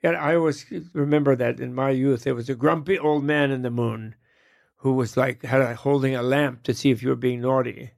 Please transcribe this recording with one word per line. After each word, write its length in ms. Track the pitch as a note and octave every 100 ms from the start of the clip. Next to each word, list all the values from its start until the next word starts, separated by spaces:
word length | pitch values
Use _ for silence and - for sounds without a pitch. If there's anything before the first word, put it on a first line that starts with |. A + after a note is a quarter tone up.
and 140 | E3+ E3+
I 200 | D3 E3+
always 280 | D#3+ C#3+ - F#3 E3
remember 420 | - C#3+ D3 C#3+
that 240 | C3+ A#2+ B2
in 160 | B2+
my 160 | B2 C3+
youth, 320 | C3 C3+ B2+
there 120 | C#3
was 140 | B2+ A#2
a 60 |
grumpy 440 | B2+ C#3+ E3 D3 F#3+
old 260 | D3+ D3+
man 260 | C#3+ D3 C#3+
in 120 | C3+
the 80 | B2
moon 440 | A#2+ A#2 A2+ A2 A2+ _ _ _ _ _ _
who 160 | C3+
was, 240 | C3 A#2 -
like, 260 | C3 A#2+
had 180 | B2 C3
a, 140 | B2+
holding 400 | A#2+ C#3 C#3+ C3
a 80 | C3
lamp 400 | B2 C#3 C#3+ B2
to 100 | -
see 160 | A#2 C#3+
if 120 | A#2+
you 60 | B2+
were 80 | B2+
being 240 | B2+ B2
naughty 520 | B2 C3 B2 - A#2+